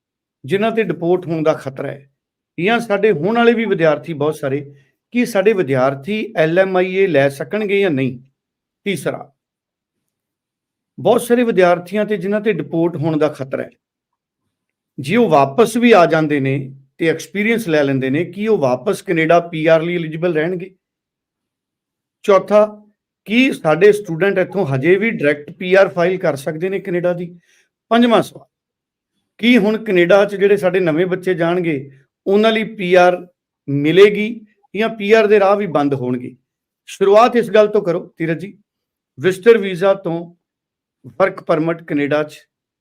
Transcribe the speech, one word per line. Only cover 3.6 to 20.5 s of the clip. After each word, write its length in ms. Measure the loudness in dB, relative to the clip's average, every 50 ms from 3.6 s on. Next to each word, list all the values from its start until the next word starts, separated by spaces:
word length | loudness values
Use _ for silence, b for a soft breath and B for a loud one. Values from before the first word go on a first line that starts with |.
| -2
ਵਿਦਿਆਰਥੀ 480 | -2 -2 0 2 0 0 0 -4 -10
ਬਹੁਤ 240 | -6 -4 -4 -4 -4
ਸਾਰੇ, 380 | -4 -6 -6 -6 -6 -8 b b b b b b b b _
ਕੀ 160 | -4 -4 -2
ਸਾਡੇ 260 | 0 -2 0 2 2
ਵਿਦਿਆਰਥੀ 800 | 2 2 -2 -2 0 0 0 0 -2 -4 -8 -8 -6 -6 -6 -6 -2
ਐਲ 220 | 0 0 2 2 2
ਐਮ 180 | 0 2 0
ਆਈ 180 | 0 0 0 0
ਏ 120 | 0 0
ਲੈ 220 | 2 2 2 2 2
ਸਕਣਗੇ 520 | -2 -6 -8 -6 -6 -4 -2 -2 0 0
ਜਾਂ 100 | 0 0
ਨਹੀਂ? 280 | 0 -2 -2 -4 -6 -10 -16 _ _ _ _ _ _ _ _ _ _ _ _
ਤੀਸਰਾ, 480 | -8 -8 -6 -6 -8 -8 -8 -14 -20 _ _ _ _ _ _ _ _ _ _ _ _ _ _ _ _ _ _ _ _ _ _ _ _ _ _ _ _ _ _ _ _ _ -2
ਬਹੁਤ 220 | 0 2 2 2
ਸਾਰੇ 200 | 2 0 0 2
ਵਿਦਿਆਰਥੀਆਂ 640 | 2 2 2 2 4 4 2 0 -2 -6 -4 -4 -4
ਤੇ 120 | -2 -4
ਜਿਨ੍ਹਾਂ 240 | -4 -4 -4 -4 -2
ਤੇ 120 | -2 -2
ਡਿਪੋਰਟ 440 | -4 -4 -6 -6 -2 -2 -2 -2 -2
ਹੋਣ 220 | -4 -4 -2 0 0
ਦਾ 100 | 0 -2
ਖਤਰਾ 340 | -2 -8 -10 -8 -8 -8
ਹੈ, 80 | -8 -12 _ _ _ _ _ _ _ _ _ _ _ _ _ _ _ _ _ _ _ _ _ _ _ _ _ -12
ਜੇ 160 | -6 -2 0
ਉਹ 140 | 2 2 4
ਵਾਪਸ 460 | 4 4 4 2 2 2 0 2 2
ਵੀ 160 | 2 4 6
ਆ 140 | 6 6 6
ਜਾਂਦੇ 340 | 4 2 0 0 0 -2 -2
ਨੇ 340 | -2 -2 -4 -4 -6 -10 -16 -20 _ _ _ -4
ਤੇ 80 | -2
ਐਕਸਪੀਰੀਅੰਸ 600 | -2 -2 -4 -8 -10 -6 -4 -2 -2 -2 -2 -2 0
ਲੈ 160 | 0 0 2
ਲੈਂਦੇ 260 | 0 0 -2 -2 -2
ਨੇ, 140 | -2 -4 -4
ਕੀ 220 | -6 -8 -6 -2
ਉਹ 120 | -2 0 0
ਵਾਪਸ 440 | 0 0 -2 -2 -2 -4 -6 -4
ਕੈਨੇਡਾ 380 | -4 -4 -2 0 2 4 2 2
ਪੀ 260 | 2 -2 -6 -2 2
ਆਰ 160 | 2 2 2
ਲਈ 140 | 2 -2 -4
ਐਲੀਜੀਬਲ 380 | -6 -6 -8 -6 -4 -4 -2 -2
ਰਹਿਣਗੇ? 400 | -2 -2 -4